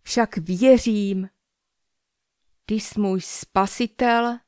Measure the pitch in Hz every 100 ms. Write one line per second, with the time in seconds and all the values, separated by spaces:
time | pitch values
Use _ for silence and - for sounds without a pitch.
0 | - - 220 - 165 180 262 247 240 214
1 | 202 190 190 _ _ _ _ _ _ _
2 | _ _ _ _ _ _ - 220 - 208
3 | 202 185 - - - 190 190 - 240 -
4 | 247 233 233 240